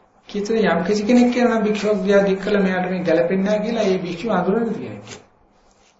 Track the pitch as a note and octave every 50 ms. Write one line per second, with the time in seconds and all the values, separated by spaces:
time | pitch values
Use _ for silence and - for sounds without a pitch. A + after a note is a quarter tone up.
0 | _ _ _ _ _ - - G3+ G3 - A3+ A3 G3 F3 E3 F3 F3+ - G#3 G#3
1 | G#3 - B3 A#3+ A#3+ B3 - B3+ A#3 A3 A3+ A3 G3+ G#3+ G#3 - G3+ G#3+ G#3+ F#3+
2 | F#3 G3+ G3+ G3 G3 F#3+ F#3+ G3 - G#3 G#3 G3+ F#3+ F#3 F#3 F#3 F3+ F3+ F#3 F3+
3 | - E3+ D#3+ E3 E3+ E3+ F#3+ F#3+ F#3+ G#3 G#3+ G#3+ G#3+ A#3 A#3 A3+ G3+ F#3+ F#3 F3+
4 | F3 E3+ F3 - - A3+ G3+ F3+ F3 F#3+ G#3 A#3 A#3 A3 - B2+ B2 A2+ G#2 -
5 | - - - - - _ _ _ _ _ _ _ _ _ _ _ _ _ _ _